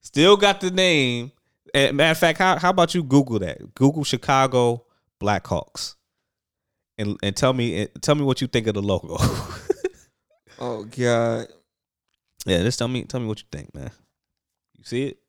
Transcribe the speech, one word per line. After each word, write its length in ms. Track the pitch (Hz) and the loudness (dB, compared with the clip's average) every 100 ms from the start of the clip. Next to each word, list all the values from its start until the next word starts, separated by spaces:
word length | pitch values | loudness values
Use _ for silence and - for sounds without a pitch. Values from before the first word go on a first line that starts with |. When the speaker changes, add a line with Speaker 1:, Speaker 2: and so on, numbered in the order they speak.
Speaker 1:
still 360 | - - 165 202 | -6 2 6 6
got 240 | 202 196 | 4 2
the 100 | 185 | -2
name. 600 | 185 185 160 131 120 120 _ _ _ _ | 0 2 4 2 -2 -8 _ _ _ _
And 220 | 143 139 143 | 0 2 4
matter 140 | 160 | 2
of 60 | 160 | 4
fact, 200 | 170 156 | 2 2
how, 200 | 185 185 | 2 2
how 120 | 175 | 2
about 240 | 185 170 | 2 2
you 80 | 180 | 0
Google 360 | 151 139 127 113 | 2 2 4 -2
that? 340 | 90 69 - | -4 -10 -14
Google 300 | - 135 156 | 2 2 2
Chicago 800 | 143 123 - 135 135 123 120 117 _ _ _ _ | -4 -4 0 2 4 4 2 0 _ _ _ _
Blackhawks, 760 | 101 101 - 87 - - - - _ _ _ _ _ _ _ _ _ - | -2 -2 -2 -6 -6 -12 -14 -14 _ _ _ _ _ _ _ _ _ -8
and, 220 | 104 104 | -6 -4
and 140 | 101 98 | -6 0
tell 160 | 131 | 0
me, 300 | 127 117 87 | 0 -2 -2
and 80 | 104 - | -6 -6
tell 120 | - | -2
me 80 | 147 | 0
what 160 | 143 127 | 0 -2
you 60 | 131 | -2
think 200 | 123 110 | -2 -2
of 80 | |
the 80 | 104 | -2
logo. 360 | 101 95 - 87 | -2 -2 -4 -2
<laughs> 60 | - - - - - - 381 - _ _ _ _ _ - | 0 -2 -10 -14 -6 -6 -6 -12 _ _ _ _ _ -12
Speaker 2:
Oh, 220 | 127 113 | -10 -10
God. 640 | 104 117 123 117 117 117 117 82 _ _ _ _ _ _ _ _ | -12 -2 0 2 0 -2 -6 -18 _ _ _ _ _ _ _ _
Speaker 1:
Yeah, 200 | - 90 | -2 0
just 160 | 95 - | 0 -2
tell 80 | 117 | -4
me, 160 | 127 | -6
tell 160 | - 127 | -8 -8
me 60 | 113 | -6
what 100 | 107 | -8
you 60 | - | -12
think, 200 | 71 - - | -16 -16 -16
man. 160 | 67 - _ _ _ _ _ _ _ _ | -16 -16 _ _ _ _ _ _ _ _
You 60 | |
see 220 | - 120 | -8 -6
it? 140 | 139 - | -6 -10